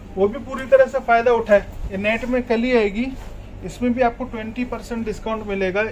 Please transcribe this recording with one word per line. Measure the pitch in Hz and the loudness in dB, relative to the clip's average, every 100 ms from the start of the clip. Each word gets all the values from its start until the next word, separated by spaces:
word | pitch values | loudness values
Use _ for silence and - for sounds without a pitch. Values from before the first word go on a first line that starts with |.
| - | -8
वो | 190 202 | 0 0
भी | 269 | 0
पूरी | - 254 262 | -8 -8 4
तरह | 269 254 | 6 6
से | 269 | 2
फायदा | 240 233 240 | 2 4 4
उठाए। | 226 226 202 202 - - | 2 6 4 4 -8 -6
ये | 196 | -2
net | 208 226 240 | 0 0 0
में | 254 | -2
कली | 247 226 247 | 0 0 4
आएगी, | 240 202 202 262 269 - - - - | 4 2 0 -4 -6 -12 -14 -14 -12
इसमें | 185 - 247 | -12 -4 -2
भी | 240 | 2
आपको | 240 240 247 | 0 0 -8
twenty | 233 220 226 247 | -8 -8 -6 -6
percent | 226 - 240 220 | -6 -8 -6 -6
discount | 185 226 220 208 | -6 -4 -6 -4
मिलेगा। | 196 190 196 220 | -2 0 0 -2